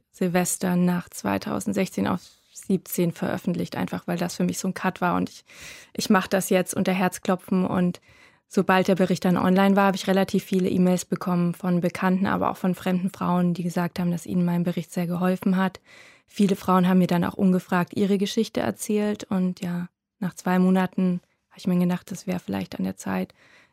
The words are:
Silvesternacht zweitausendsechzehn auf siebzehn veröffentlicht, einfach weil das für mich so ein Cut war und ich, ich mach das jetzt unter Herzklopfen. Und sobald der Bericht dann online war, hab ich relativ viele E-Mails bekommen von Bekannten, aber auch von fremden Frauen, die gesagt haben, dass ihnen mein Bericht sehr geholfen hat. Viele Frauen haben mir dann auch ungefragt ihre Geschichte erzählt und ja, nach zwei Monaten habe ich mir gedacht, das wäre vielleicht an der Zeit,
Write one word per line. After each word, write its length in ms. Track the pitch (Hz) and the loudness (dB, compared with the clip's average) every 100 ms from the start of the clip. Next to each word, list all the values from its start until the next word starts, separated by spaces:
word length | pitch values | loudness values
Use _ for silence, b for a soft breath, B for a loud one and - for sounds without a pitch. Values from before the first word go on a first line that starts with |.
| _ | _
Silvesternacht 1040 | - 185 180 180 - 185 180 180 175 - | -4 0 0 0 -2 0 2 2 0 -4
zweitausendsechzehn 920 | - 202 196 208 202 208 196 190 - 202 | -8 -4 -2 -2 -4 -2 -2 -2 -2 -2
auf 160 | 185 - _ _ | -2 -6 _ _
siebzehn 580 | - - 190 - - 175 | -10 -2 -2 -2 -2 -2
veröffentlicht, 640 | - - 185 - 175 170 - | -2 -4 -4 -4 -4 -4 -6
einfach 300 | 185 180 - | -6 -6 -6
weil 100 | 170 | -4
das 200 | 180 - | -4 -2
für 80 | |
mich 140 | 180 180 | -2 -2
so 100 | 190 | -6
ein 60 | |
Cut 280 | - 185 - | -4 -4 -2
war 140 | 180 165 | -2 0
und 120 | - | -4
ich, 160 | - - B B B B | -8 -20 B B B B
ich 160 | - - | -6 2
mach 180 | 190 - | 2 2
das 220 | 190 - | -2 2
jetzt 240 | 185 180 | 0 0
unter 200 | - 190 | -2 -2
Herzklopfen. 760 | 185 185 - - 180 - 185 185 | 0 0 -2 -2 -2 0 -2 0
Und 340 | 190 180 - b b b b b | 0 0 -2 b b b b b
sobald 400 | - 185 185 185 | 0 2 4 4
der 60 | |
Bericht 320 | 185 185 180 185 | 2 2 2 2
dann 100 | 175 | 2
online 400 | 185 185 196 196 | 4 4 4 4
war, 120 | 196 | 4
hab 80 | 190 | 2
ich 100 | - | 0
relativ 380 | 190 190 190 | 0 2 -2
viele 260 | - 185 185 | 0 0 2
E-Mails 340 | 180 180 180 | 2 4 2
bekommen 480 | - 180 - 175 175 | -2 -4 -2 0 0
von 300 | 170 180 175 | -2 -2 0
Bekannten, 440 | 175 - 185 185 196 | 0 0 0 2 0
aber 240 | 185 185 | 0 0
auch 60 | - | 0
von 180 | 190 | -2
fremden 360 | 180 185 180 190 | -2 -2 -2 -2
Frauen, 420 | - 175 180 175 | -4 -2 0 0
die 120 | 170 | -2
gesagt 340 | 175 180 170 - | -4 -2 -4 -2
haben, 120 | 175 | -2
dass 140 | 170 | -4
ihnen 220 | - 180 175 | -2 0 0
mein 160 | 175 | 0
Bericht 300 | 175 175 - | -2 -4 -4
sehr 140 | - 175 | -4 -2
geholfen 520 | 175 185 185 196 185 | 0 0 0 0 2
hat. 200 | 190 - B B B B B | 0 -4 B B B B B
Viele 220 | - 202 | 0 2
Frauen 320 | 190 - 185 180 | 2 2 4 4
haben 120 | 185 | 4
mir 100 | 175 | 4
dann 160 | 175 | 2
auch 100 | 185 | 0
ungefragt 580 | - 190 180 - 180 175 | 0 2 2 0 -2 0
ihre 240 | - 196 196 | 0 0 2
Geschichte 440 | 202 - 220 - | 0 -2 -2 -2
erzählt 640 | - - - 208 208 208 | -2 -4 -2 0 0 -4
und 360 | - 190 185 180 | -4 0 0 -2
ja, 280 | 180 175 180 _ _ - | -6 -6 -8 _ _ -8
nach 120 | 180 | -8
zwei 280 | - 185 185 | -4 0 4
Monaten 600 | 185 190 185 - 185 180 _ _ _ | 4 4 0 0 0 0 _ _ _
habe 80 | - | -8
ich 80 | - | -2
mir 100 | 180 | 2
gedacht, 320 | 175 180 - | 2 0 -6
das 160 | 180 - | -10 -6
wäre 100 | 180 | -6
vielleicht 400 | - 196 185 - | -4 -6 -6 -6
an 60 | |
der 120 | 190 - | -6 -6
Zeit, 380 | 196 185 190 _ b b b | -6 -4 -6 _ b b b